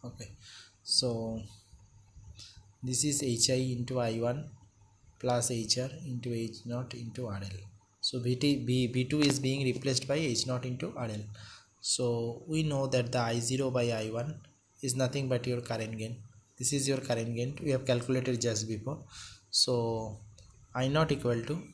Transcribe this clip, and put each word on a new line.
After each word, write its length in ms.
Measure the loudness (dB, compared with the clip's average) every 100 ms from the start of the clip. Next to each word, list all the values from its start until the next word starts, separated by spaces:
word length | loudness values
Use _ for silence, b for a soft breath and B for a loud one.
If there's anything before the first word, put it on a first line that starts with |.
| -12
Okay, 260 | -12 -16 -16 B B B B
so 580 | 0 2 2 -2 -4 -6 -10 -18 -20 -20 -20 -20 -20 -20 -20 -18 B B B _
this 220 | -4 0
is 180 | 2 2
H 260 | 2 4 4
I 60 | 4 2 0
into 220 | -2 0
I 140 | 0 0
one 300 | 0 -2 -6 -14 -20 _ -20 _ -20 _
plus 320 | 0 2 2
H 260 | -2 0 0
R 100 | 0 -6 -6
into 280 | -6 -4
H 240 | -4 -4 -6 -6
naught 280 | -6 -6
into 340 | -8 -10 -6 -6
R 140 | -6
L. 160 | -6 -10 -12 -20 _ _
So 200 | -2 0
V 160 | 2 4
T, 260 | 4 4
V, 240 | 4 4 4
V 180 | 2 2
two 140 | 4
is 200 | 4 4
being 260 | 2 2 2
replaced 420 | 2 2 0 2
by 80 | 0
H 320 | 2 0 0
naught 180 | -2 -2
into 280 | -4 -6 -4
R 100 | -4
L. 200 | -4 -8 -12 B B B _
So 600 | -2 0 2 2 0 -4 -2
we 160 | 0
know 240 | 2 2 4
that 240 | 2 2
the 80 | 2
I 200 | 2 2
zero 320 | 2 2 2
by 180 | 2 2
I 180 | 2 -2
one 280 | -2 -4 -6 -14 _ _ _
is 140 | -4 0
nothing 320 | 2 0 0
but 180 | 0 0
your 160 | -2
current 360 | -2 -4 -2 -4
gain. 200 | -6 -8 -12 -20 -20 -4
This 140 | 0
is 140 | 2 2
your 120 | 0
current 360 | 2 0 0 -2
gain, 220 | -2 -2
we 100 | 0
have 140 | 0 2
calculated 540 | 0 2 0 2 2
just 280 | 2 0 -2
before. 360 | -4 -4 -8 -10 B B B B
So 720 | 2 4 4 2 -2 -4 -10 -14 -20 -20 -20 -8
I 140 | -2 2
naught 240 | 4 4
equal 300 | 2 2 0
to 200 | 0 -4 -6